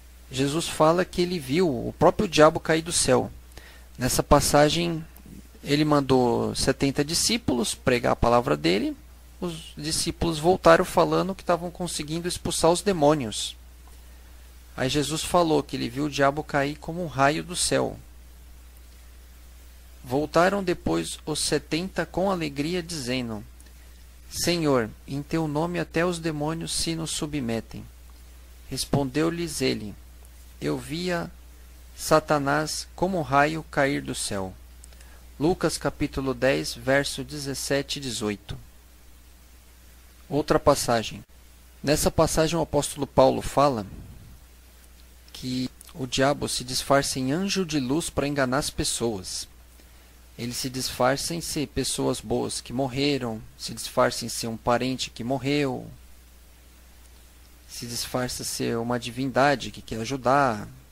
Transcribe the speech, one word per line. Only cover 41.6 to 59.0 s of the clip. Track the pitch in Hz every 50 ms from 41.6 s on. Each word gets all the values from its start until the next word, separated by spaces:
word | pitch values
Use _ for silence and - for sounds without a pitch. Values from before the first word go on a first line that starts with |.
| - - - - -
Nessa | 139 151 - - 190
passagem | - - 160 147 - 160 160 156 165 165
o | 147
apóstolo | - - 147 135 - - 147 139
Paulo | - - - 131 131 123 113
fala | - - - 135 139 147 127 110 98 98 - - - - - - - - - - - - - - - - - - - - - - - - - - - - -
que | - - 127 127 127 127 123 - - - - -
o | 170 135
diabo | 123 - - 131 139 147 - - 117
se | - - 123
disfarça | 127 127 - - - 139 139 139 - - 139
em | 131 131 143
anjo | 175 196 196 190 190 190
de | 156 156 147
luz | 127 123 139 165 170 -
pra | - - 139
enganar | 143 147 139 135 123 127 143
as | 147 -
pessoas. | - - 151 - - - 113 117 110 95 92 - - - - - - - - - - - - - - - - - - - - - -
Ele | - 113 120 120
se | - - 131
disfarça | 127 131 127 - - - 123 127 139 139 - - 170
em | 170
ser | - - - 160 139 -
pessoas | - 139 131 - - - 135 135 131 -
boas | - 110 120 123 120 113 - -
que | - - 120
morreram, | 127 139 131 120 139 139 147 143 131 123 117 110 110 - - -
se | - - - 120
disfarça | 113 - - - 131 123 123 - - 123
em | 117
ser | - - - 117
um | 113
parente | 110 - 123 120 117 123 131 131 120 - -
que | - - 117
morreu, | 120 139 131 120 139 143 147 143 135 127 117 113 113 113 - - - - - - - - - - - - - - - - - - - - - - - - - - - - - - - - - - -
se | - - 120
disfarça | 120 120 117 - - - 127 127 123 - - 120
ser | - - - 131 123 117 117
uma | 117 120 123
divindade | 123